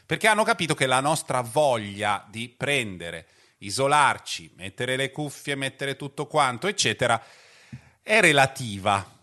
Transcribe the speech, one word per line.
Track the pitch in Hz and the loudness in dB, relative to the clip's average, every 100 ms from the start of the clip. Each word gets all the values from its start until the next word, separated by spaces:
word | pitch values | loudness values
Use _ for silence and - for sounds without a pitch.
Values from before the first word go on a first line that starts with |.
perché | - 156 220 | -8 0 2
hanno | 214 | 2
capito | 202 196 160 | 2 0 -2
che | 156 131 | 0 2
la | 127 | 2
nostra | 147 160 - 127 | 2 -2 -2 -4
voglia | 117 143 143 117 101 101 104 98 - | -2 2 2 0 -4 -4 -2 -2 -6
di | 110 120 | -12 -12
prendere, | - 143 139 107 90 85 82 - _ _ _ | -6 -2 -2 -2 -8 -10 -12 -16 _ _ _
isolarci, | 98 107 139 147 131 101 - - 80 - | -8 -2 2 4 4 2 -6 -12 -12 -16
mettere | 95 - 123 131 | -14 -8 -4 -4
le | 135 | -4
cuffie, | 143 147 - 143 | -6 -10 -8 -8
mettere | 139 135 - 139 131 | -6 -6 -6 -8 -8
tutto | 143 - 135 | -10 -10 -2
quanto, | 156 131 120 190 | 2 2 0 -4
eccetera, | 196 117 107 - 113 - - - - _ - _ _ | 0 0 2 2 0 -2 -20 -20 -20 _ -20 _ _
è | - 214 | 0 4
relativa | 175 143 135 - 117 98 101 98 - - | 6 6 4 2 -8 -2 0 0 -2 -16